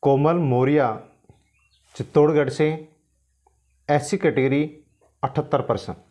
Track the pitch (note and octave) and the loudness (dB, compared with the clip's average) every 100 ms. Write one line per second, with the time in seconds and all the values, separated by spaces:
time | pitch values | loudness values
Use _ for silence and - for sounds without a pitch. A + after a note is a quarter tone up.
0 | C#3+ C#3 D3 F3 D3+ B2 C3 D3 B2+ G#2+ | 2 2 2 2 0 0 2 2 0 -4
1 | - _ _ _ _ _ _ _ _ - | -14 _ _ _ _ _ _ _ _ -14
2 | B2+ D#3 D3+ D3+ C3+ B2+ D#3 D#3 - _ | -2 2 4 2 0 0 -2 -2 -12 _
3 | _ _ _ _ _ _ _ _ - D3 | _ _ _ _ _ _ _ _ -2 -2
4 | - F#3+ D#3+ C#3 C3 C#3 D3+ - _ _ | 0 -2 0 0 0 0 -2 -8 _ _
5 | _ _ C3+ - C#3+ C#3 - G#2 - F2 | _ _ -6 -4 -2 -4 -2 -4 -6 -16
6 | _ | _